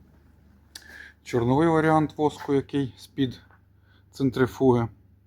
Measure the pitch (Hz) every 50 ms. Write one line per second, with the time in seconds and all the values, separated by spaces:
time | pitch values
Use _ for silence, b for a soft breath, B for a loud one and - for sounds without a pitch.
0 | - _ _ _ _ _ _ _ _ _ _ _ _ _ B B B B B B
1 | B B B B _ - - 123 117 123 131 143 165 170 160 156 151 160 156 156
2 | 156 139 - - 151 147 - - - - 143 139 135 - - 143 139 117 - -
3 | - - _ - 139 123 - - - _ - _ _ _ _ b b b b b
4 | b _ _ - 139 131 - 131 131 117 - - 131 131 120 120 117 113 - _
5 | _ _ _ _ _